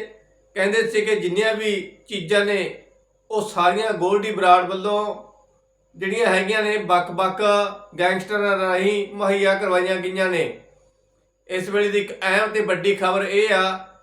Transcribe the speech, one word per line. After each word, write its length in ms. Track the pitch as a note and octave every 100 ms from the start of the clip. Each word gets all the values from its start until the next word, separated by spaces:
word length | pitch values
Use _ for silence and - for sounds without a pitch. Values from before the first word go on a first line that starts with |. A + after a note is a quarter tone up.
| - - _ _ _ -
ਕਹਿੰਦੇ 320 | G3+ A3 A3+
ਸੀ 120 | G#3+
ਕਿ 140 | G#3+ G#3
ਜਿੰਨੀਆਂ 380 | F3 F#3 A3
ਵੀ 440 | G#3+ G#3+ G3 F#3 - -
ਚੀਜ਼ਾਂ 380 | - D#3+ G3+ G#3
ਨੇ 380 | G3+ D#3+ - - _ _ _ -
ਉਹ 100 | G#3+ G3
ਸਾਰੀਆਂ 420 | F#3 F3+ F#3 A3
ਗੋਲਡੀ 380 | F3+ F3 G3+ G#3+
ਬਰਾੜ 320 | G3 F#3 F3+
ਵੱਲੋਂ 520 | F3+ F#3+ G3+ G#3 G#3 G3 - _ _ _ _ _ _ E3
ਜਿਹੜੀਆਂ 320 | F#3+ A3 A3
ਹੈਗੀਆਂ 360 | F#3 G3 G#3+
ਨੇ 140 | G#3 G#3+
ਵੱਖ-ਵੱਖ 640 | E3+ G#3 - E3+ F#3+ F#3 G#3 G3+ G3+ - - -
ਗੈਂਗਸਟਰਾਂ 580 | F3+ F#3+ F#3+ G#3 G3+ G3
ਰਾਹੀਂ 560 | F#3 F#3 G3 G#3 G3 G3+
ਮੁਹੱਈਆ 400 | G3 G3 G3 F#3+
ਕਰਵਾਈਆਂ 400 | G3+ F3+ F3+ F#3
ਗਈਆਂ 340 | F3+ F#3+ F#3
ਨੇ। 320 | F3 B2 - - _ _ _ _ _ _ _ -
ਇਸ 220 | F#3 F#3
ਵੇਲੇ 200 | G3+ G#3
ਦੀ 100 | G3+
ਇੱਕ 220 | G3 -
ਅਹਿਮ 300 | F#3+ G3 G#3+
ਤੇ 100 | G#3+
ਵੱਡੀ 340 | F#3 F3+ F#3+ G3
ਖਬਰ 300 | F#3 G3 G3
ਇਹ 240 | G3+ A3
ਆ 240 | F#3+ F#3+ F#3 - -